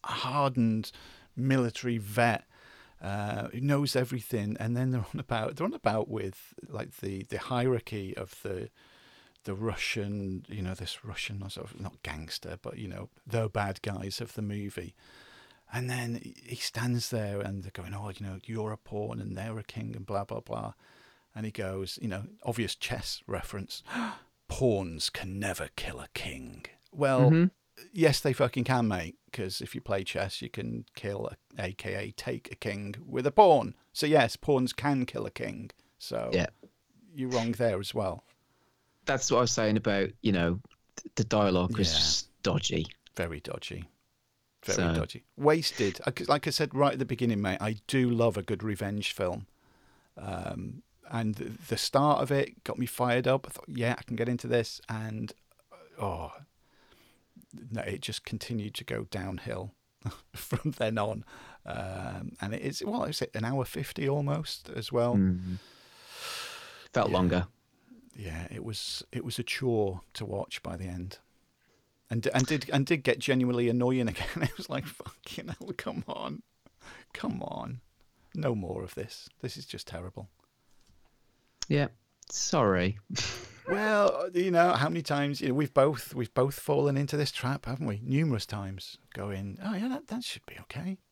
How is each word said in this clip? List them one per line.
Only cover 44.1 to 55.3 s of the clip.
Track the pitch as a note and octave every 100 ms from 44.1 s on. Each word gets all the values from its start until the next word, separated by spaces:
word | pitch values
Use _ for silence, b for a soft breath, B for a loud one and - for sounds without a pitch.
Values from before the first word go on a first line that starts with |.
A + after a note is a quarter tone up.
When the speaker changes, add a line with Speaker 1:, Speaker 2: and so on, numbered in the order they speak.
| _ _ _ _ _
Speaker 1:
Very | - F#2+
Speaker 2:
So | E2+
Speaker 1:
dodgy. | E2 - - _
Wasted. | - D3 D#3+ - - G3 -
I | - -
c-, |
like | - D3 D#3+
I |
said | - D3+
right | C3+ C#3+
at | B2+
the |
beginning, | B2+ B2 A#2+ G#2
mate, | G2+ F#2+
I | G#2 A2 -
do | C3+ B2
love | A#2 A#2 G#2
a |
good | F#2 G2
revenge | G#2+ G2+ G2+ G#2 G2
film. | - F2+ G2 G2 b b b b b b -
Um, | G2 F2+ - - F2+ B2 _ _ -
and | A#2 A2
th-, | G#2 - A2+ -
the | A2+
start | - C#3 D3 D3
of | C3+
it | C#3 - -
got | - -
me |
fired | B2 - B2 A#2+ B2+
up. | C3+ -
I |
thought, | - -
"Yeah, | C3+ A#2 -
I |
can | -
get | A2+ A#2+
into | A#2+ A#2+
this." | A#2+ A2+ - -
And, | A2 A2 A2 A2+